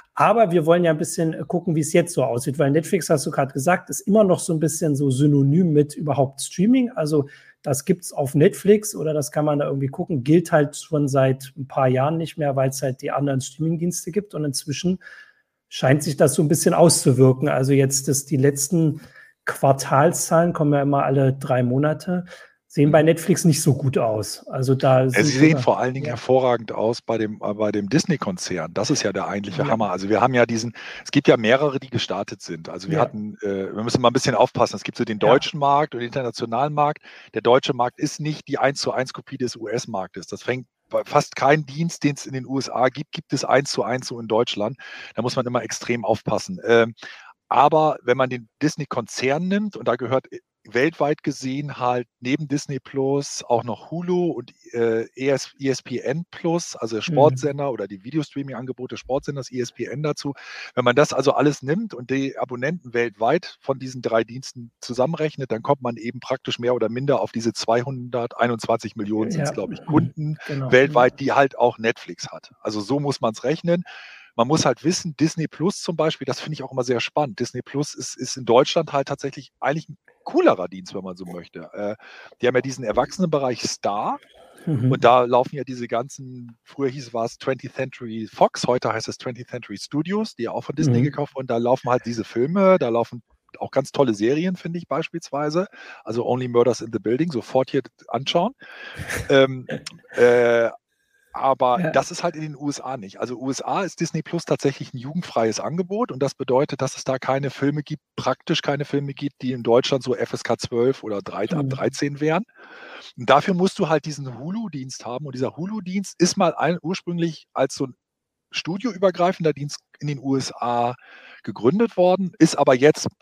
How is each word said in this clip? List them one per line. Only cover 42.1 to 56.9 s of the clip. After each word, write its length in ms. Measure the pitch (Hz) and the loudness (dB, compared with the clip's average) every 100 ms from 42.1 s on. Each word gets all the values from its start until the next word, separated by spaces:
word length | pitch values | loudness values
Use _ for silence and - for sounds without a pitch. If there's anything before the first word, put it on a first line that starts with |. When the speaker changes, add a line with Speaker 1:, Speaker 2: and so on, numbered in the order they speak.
| 139 | -4
Speaker 2:
in 80 | - | -8
den 140 | 131 123 | -8 -6
U 120 | 135 | -6
S 120 | - | -4
A 180 | 110 131 | 0 0
gibt, 240 | 139 147 | 0 -10
gibt 220 | - - | -12 -6
es 100 | 139 | -4
eins 260 | - 127 143 | 2 2 2
zu 120 | - | -2
eins 240 | 110 127 127 | -2 -4 -6
so 100 | 120 | -10
in 100 | 113 | -2
Deutschland. 500 | 113 120 - 104 139 - - - | 0 0 -2 -4 -6 -14 -18 -12
Da 60 | - | -6
muss 160 | 120 135 | -4 -2
man 100 | 120 | -2
immer 160 | 120 | -2
extrem 440 | 117 - - 120 101 | -4 -6 -4 -2 0
aufpassen. 520 | 110 - 107 - 92 107 | -2 -2 -4 -4 -6 4
Ähm, 280 | 117 113 - - - - _ - | 4 4 -2 -18 -20 -20 _ -2
aber 480 | - 143 156 156 135 | 4 4 4 2 0
wenn 140 | 120 127 | 0 0
man 140 | 127 | 0
den 180 | 123 113 - | -4 -10 -4
Disney-Konzern 840 | 151 - 143 - 110 - 131 147 185 | -4 -4 -6 -6 -6 -4 -2 0 0
nimmt, 300 | 202 208 - | -2 -2 -4
und 120 | 131 | -2
da 80 | 120 | -2
gehört, 360 | 117 131 - | 0 -2 -2
äh, 60 | 123 - _ | -12 -18 _
weltweit 600 | - 120 151 - 147 156 | -4 0 0 2 0 0
gesehen 540 | - 135 131 135 147 135 | -4 -6 -6 -6 -8 -4
halt 260 | 123 123 120 _ | -2 -2 -4 _
neben 260 | 123 151 147 | -4 -2 -2
Disney 320 | 143 - 135 | -4 -4 -10
Plus 640 | - 135 135 139 143 - - | -8 -4 -2 -2 -4 -8 -2
auch 160 | 120 | 0
noch 260 | 113 101 - | 0 -8 -10
Hulu 400 | 160 175 180 175 | -8 -2 0 0
und, 220 | 120 127 - - | -4 -10 -18 -10
äh, 340 | 117 117 113 110 - | -2 0 0 -4 -4
E 120 | 135 | 0
S, 240 | 135 - - | 0 -2 -6
E 100 | 135 | -4
S 140 | 127 | -4
P 160 | - 120 | -4 -6
N 260 | 113 151 175 | -4 -6 -8
Plus, 460 | - 170 170 - - | -6 -2 -2 -4 -8
also 180 | 113 | -6